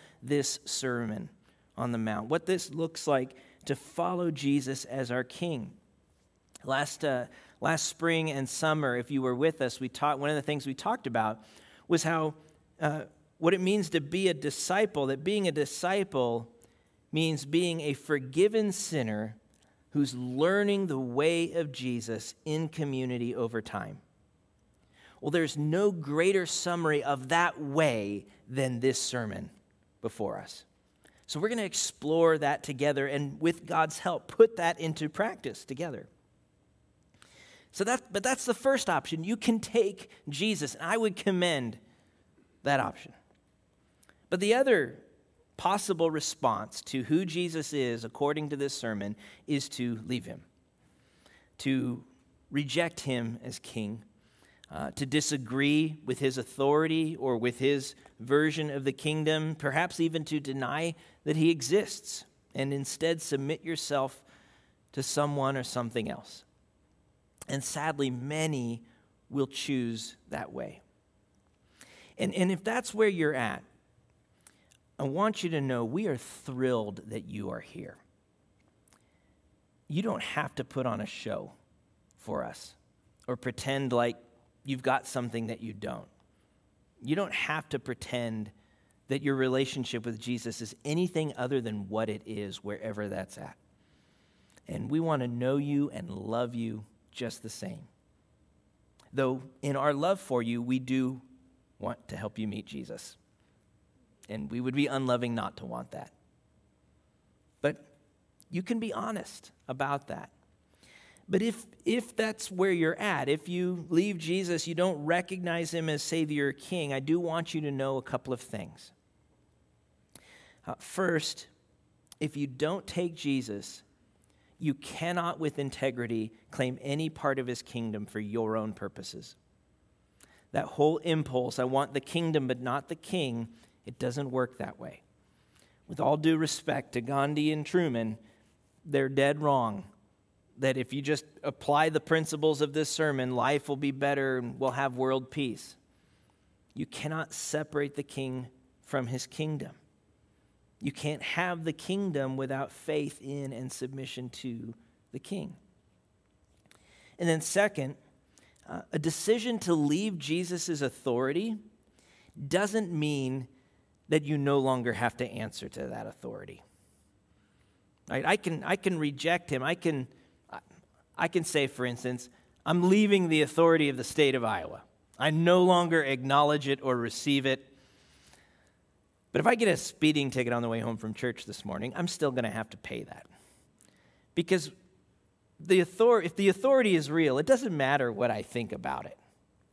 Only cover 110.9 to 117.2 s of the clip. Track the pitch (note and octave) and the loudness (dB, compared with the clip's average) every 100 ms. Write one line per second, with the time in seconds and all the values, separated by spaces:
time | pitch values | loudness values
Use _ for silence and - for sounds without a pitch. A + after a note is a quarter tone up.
110.9 | - - - - F#3+ A3+ - - - - | -20 -20 -20 -2 0 2 -2 -10 -6 0
111.9 | A#3+ A#3+ - G#3+ G#3+ - F#3 G3 F3 D#3+ | 0 0 -2 -2 -2 -6 2 2 4 2
112.9 | - G#3 D#3 C3+ D#3 E3 F3+ F3+ F3 D#3+ | 2 0 0 2 0 0 -2 -2 -2 2
113.9 | E3 G3+ F#3 D#3+ F#3 F3+ E3 E3 E3 F#3 | 2 4 0 0 0 0 -2 -2 0 0
114.9 | D#3 D3 F3 F3+ F#3 F3 E3+ D#3+ E3 D#3+ | 0 2 0 0 -4 -2 -2 -2 -2 -2
115.9 | D3 - E3 D#3 D3 C#3 C3+ - F3+ D3 | -2 -2 0 0 2 0 -2 -4 -4 -2
116.9 | C3+ C3+ E3+ | -2 0 0